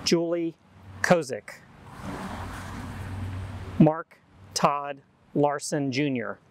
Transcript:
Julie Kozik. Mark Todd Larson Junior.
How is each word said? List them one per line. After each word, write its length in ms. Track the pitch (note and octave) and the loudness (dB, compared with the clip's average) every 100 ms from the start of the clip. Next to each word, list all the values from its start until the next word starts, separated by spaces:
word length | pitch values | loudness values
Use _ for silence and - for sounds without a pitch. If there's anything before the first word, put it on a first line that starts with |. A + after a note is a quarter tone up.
Julie 520 | - E3+ E3+ E3+ E3 - _ - - - | 4 2 2 0 -2 -4 _ -20 -18 -4
Kozik. 580 | - F3+ C3+ A2 - - - - - - - - - - - - - - - - - - - - - - - - | 4 4 4 -6 -10 -20 -20 -20 -20 -14 -10 -8 -8 -8 -8 -8 -10 -10 -10 -8 -8 -6 -6 -6 -8 -8 -10 6
Mark 400 | D3+ D#3 E3+ - _ - - | 6 6 -6 -14 _ -20 -10
Todd 480 | - E3+ C#3+ C#3+ C#3 - _ _ - | 0 2 2 -4 -8 -12 _ _ 2
Larson 560 | D3 C#3+ - D#3 C#3 | 2 2 -2 -2 0
Junior. 480 | B2+ D3 B2+ G#2 G2 _ | 2 0 0 -4 -10 _